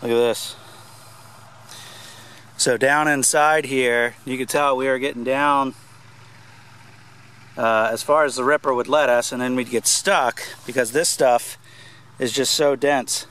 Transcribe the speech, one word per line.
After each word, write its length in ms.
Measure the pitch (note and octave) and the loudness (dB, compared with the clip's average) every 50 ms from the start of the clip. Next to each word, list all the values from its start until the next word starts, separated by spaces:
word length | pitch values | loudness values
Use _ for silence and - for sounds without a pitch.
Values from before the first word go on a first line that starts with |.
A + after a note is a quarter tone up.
Look 100 | - A#2+ | -4 0
at 40 | A#2 | 0
this. 420 | A#2 A#2+ A#2+ A2 - - - - - - - - - - - - - - - - - - - - - - - - - - - - - - - - - - - - - - - - - - - - | 2 2 2 0 -2 -6 -12 -14 -16 -20 -20 -20 -20 -20 -20 -20 -20 -20 -20 -20 -20 -20 -20 -20 -20 -20 -20 -20 -20 -20 -20 -20 -20 -20 -20 -20 -20 -20 -20 -20 -20 -20 -20 -20 -20 -20 -20 -6
So 220 | - - C3+ B2 A2+ | -4 0 0 2 2
down 280 | C3 C3+ C#3+ D3+ D3+ | 4 4 4 4 4
inside 600 | D3+ D3 C#3 C3 - - D#3 D3 D3+ D#3 D#3 D3+ | 2 2 2 0 2 2 4 4 4 4 2 0
here, 480 | C3 C3+ C3 B2+ B2 A#2+ A#2+ A#2+ A#2+ A#2 - - | -2 -2 0 2 2 2 2 0 0 -4 -8 -10
you 140 | C#3 B2+ B2+ | -8 -6 -6
can 80 | B2+ | -6
tell 280 | A2+ - D3 D3 C#3+ C#3 | -4 -2 0 2 2 0
we 140 | B2+ C3 C3+ | 0 0 -2
are 100 | C3 B2+ | -2 -2
getting 240 | B2+ C#3+ C#3+ B2 A#2 | -2 -6 -6 -6 -4
down, 520 | B2 B2+ C#3 C#3+ D3 C#3+ C#3 C3+ C3 A#2+ - - - - - - - - - - - - - - - - - - - - - - - - - - - - - - - - - - - - - | -4 -2 0 2 2 2 2 0 -2 -6 -12 -20 -20 -20 -20 -20 -20 -20 -20 -20 -20 -20 -20 -20 -20 -20 -20 -20 -20 -20 -20 -20 -20 -20 -20 -20 -20 -20 -20 -20 -20 -20 -20 -20 -20 -10 -4
uh, 320 | B2 A2+ A2+ A2 A2 A2 A2+ | -2 0 2 2 2 0 -2
as 100 | A#2 - | -4 -2
far 220 | - D3 D#3 D#3 | 0 2 2 2
as 120 | C#3+ A#2 | 2 0
the 60 | B2+ B2 | -2 0
ripper 300 | B2+ D3 D3 - D3 C3 | 2 2 2 2 0 -2
would 160 | A#2+ A#2+ A#2 | -2 -2 0
let 220 | C3 D3+ D3 C3 | 2 2 2 4
us, 200 | A#2+ A#2+ A#2+ - | 2 2 0 -2
and 100 | - B2 | -4 -4
then 140 | B2 B2+ B2+ | -4 -2 -2
we'd 140 | B2+ B2 A#2 | -2 -4 -2
get 180 | A#2+ A#2 - | -4 -2 -2
stuck 560 | - - - - F#3+ G3+ F3 C#3 B2 - - - - - - - | 0 -2 -2 0 0 0 2 2 0 -2 -4 -12 -14 -16 -16 -14
because 280 | - A#2+ C3 B2 A2 A#2 | -8 -2 -2 -2 0 0
this 180 | D3 E3+ - | 0 0 0
stuff 480 | - - D3+ C3 B2 A#2+ - - - - - - - - - - - - - - - - | 0 2 2 4 4 2 0 -4 -16 -18 -20 -20 -20 -20 -20 -20 -20 -20 -20 -20 -10 -6
is 140 | C3 B2 A2 | -6 -4 -2
just 220 | - C3 A#2+ - | -2 -2 -2 0
so 200 | - D#3 C#3+ C#3 | 2 2 2 2
dense. 520 | B2+ C3+ C#3+ C#3+ C3+ A#2 - - - - - | 2 2 2 2 2 0 -4 -6 -8 -8 -12